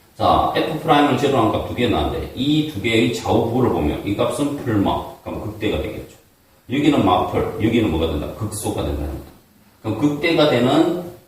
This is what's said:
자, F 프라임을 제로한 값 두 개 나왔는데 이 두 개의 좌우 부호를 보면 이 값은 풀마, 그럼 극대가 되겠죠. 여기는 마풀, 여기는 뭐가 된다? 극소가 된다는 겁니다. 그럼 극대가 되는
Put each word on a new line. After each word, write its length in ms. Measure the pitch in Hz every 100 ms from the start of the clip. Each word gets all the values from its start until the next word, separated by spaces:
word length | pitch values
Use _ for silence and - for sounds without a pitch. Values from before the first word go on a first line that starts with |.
| _ -
자, 360 | 180 - - -
F 240 | - 156
프라임을 360 | 165 143 143 127
제로한 340 | 147 135 104
값 160 | - -
두 80 | -
개 120 | 120
나왔는데 440 | 85 73 71 - -
이 340 | 139 156 151
두 100 | 101
개의 320 | 117 113 123
좌우 360 | - - - 113
부호를 220 | 123 113
보면 340 | - - - 98
이 100 | 104
값은 420 | 120 - 143 -
풀마, 460 | 120 104 92 - - -
그럼 180 | - -
극대가 400 | 107 - - -
되겠죠. 340 | - - - - _ _ _ _ -
여기는 340 | 131 151 135 101
마풀, 520 | - - - - -
여기는 280 | 110 120 104
뭐가 160 | 78 80
된다? 260 | 78 65 -
극소가 480 | 107 - - -
된다는 240 | 73 71 73
겁니다. 220 | 71 - - _ _ _ _
그럼 160 | 107 101
극대가 500 | 147 143 170 156 147
되는 540 | 123 123 147 170 175 - -